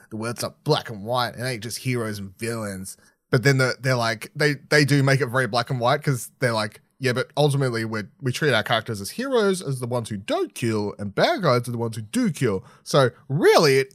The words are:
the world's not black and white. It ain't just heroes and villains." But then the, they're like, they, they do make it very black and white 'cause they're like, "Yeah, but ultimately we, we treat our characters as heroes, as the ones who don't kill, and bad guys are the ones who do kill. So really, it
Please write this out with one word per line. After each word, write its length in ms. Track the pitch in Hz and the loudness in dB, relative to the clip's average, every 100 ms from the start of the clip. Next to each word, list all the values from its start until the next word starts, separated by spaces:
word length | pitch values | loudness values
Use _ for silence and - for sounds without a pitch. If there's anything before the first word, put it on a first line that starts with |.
| _ | _
the 60 | 110 | -10
world's 260 | 110 113 | -8 -6
not 220 | 110 - - | -8 -6 -2
black 240 | 143 - | -2 -2
and 140 | 110 101 | -10 -6
white. 300 | 123 117 - | -2 -2 -4
It 60 | 123 | -8
ain't 180 | 120 | -8
just 160 | 110 - | -8 -8
heroes 400 | 131 123 110 101 | -4 -4 -4 -6
and 180 | 98 98 | -12 -10
villains." 580 | 117 117 104 95 95 - _ _ _ | -8 -6 -8 -8 -12 -16 _ _ _
But 120 | 135 | 0
then 160 | 117 135 | 4 4
the, 160 | 127 - | 2 0
they're 160 | 127 127 | -2 0
like, 380 | 113 113 - - | 0 -4 -8 -2
they, 200 | 147 143 - | 0 -2 0
they 160 | 151 147 | 4 4
do 160 | 143 | 4
make 180 | 135 135 | 4 4
it 60 | 131 | 2
very 200 | 120 123 | 0 0
black 220 | 120 120 | 0 -2
and 100 | 131 | 0
white 240 | 117 147 | 2 2
'cause 280 | 151 127 - - | 0 -4 -4 -2
they're 120 | 127 113 | 0 0
like, 260 | 107 - _ - | -2 -6 _ -4
"Yeah, 140 | 127 | -2
but 180 | 123 123 - | 0 -2 0
ultimately 480 | 147 139 131 117 113 | 2 2 0 -2 -4
we, 200 | 110 101 _ | -6 -8 _
we 100 | 135 | -6
treat 220 | 123 151 113 | -2 2 2
our 80 | |
characters 400 | 104 117 110 110 | 2 0 -2 -6
as 80 | 98 | -8
heroes, 500 | - 262 254 202 185 | -8 -2 2 2 0
as 200 | 160 131 | -2 -6
the 60 | 123 | -4
ones 220 | 123 113 | -4 -4
who 80 | 107 | -6
don't 380 | 98 330 370 - | -4 -4 -4 -4
kill, 400 | 117 110 104 - | -2 -2 -4 -6
and 160 | 101 95 | -8 0
bad 280 | 214 339 | 0 2
guys 260 | 175 123 123 | 2 2 0
are 40 | |
the 40 | 120 | -4
ones 180 | 117 110 | -6 -6
who 60 | |
do 280 | 107 233 247 | -6 -2 0
kill. 320 | - 127 95 - - - | 0 0 -2 -6 -18 -2
So 260 | 156 131 - - | 2 2 0 -4
really, 500 | 139 302 427 226 135 | 2 6 6 6 4
it 100 | 135 | 2